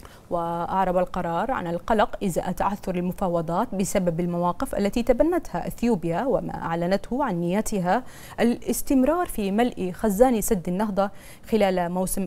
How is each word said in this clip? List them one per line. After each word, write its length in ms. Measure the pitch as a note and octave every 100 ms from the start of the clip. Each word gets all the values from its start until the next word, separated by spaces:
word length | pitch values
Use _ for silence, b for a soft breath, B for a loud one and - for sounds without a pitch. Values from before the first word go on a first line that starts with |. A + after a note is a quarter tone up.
| B B -
وأعرب 680 | F3 E3+ E3+ E3+ F#3 F#3 F3+
القرار 540 | F3+ F#3 F3 E3+ G#3
عن 160 | - E3+
القلق 580 | E3+ - A3+ F#3+ -
إزاء 280 | G3+ D#3 -
تعثر 420 | F3 F#3 G3+ -
المفاوضات 800 | F3+ F3+ F3+ F#3+ E3+ E3 E3+ B3
بسبب 460 | F#3+ G#3 G#3 F3+ E3
المواقف 540 | F3 F3 F3 F3 C4+
التي 280 | - G3+ A3
تبنتها 640 | A#3 A#3+ D4+ F4 - F3 E3+
إثيوبيا 580 | - A#3 G#3+ E3+ E3+
وما 300 | C4 F#3 E3
أعلنته 680 | - - E3+ E3+ G3 - B3
عن 160 | C#4 F3
نيتها 640 | F3 F#3+ A3 G#3 F3 G#3+ - B B B
الاستمرار 840 | A#3 A#3+ - - - C4+ C4 E4+ F4
في 240 | - G3
ملء 420 | G3+ B3 - F#3
خزان 480 | F3 A3 G3 C4 A3+
سد 280 | - G3 E3+
النهضة 420 | F3+ A3 G3 G3 B B B -
خلال 380 | A3 G3+ F#3 E3+
موسم 300 | F3+ F#3 -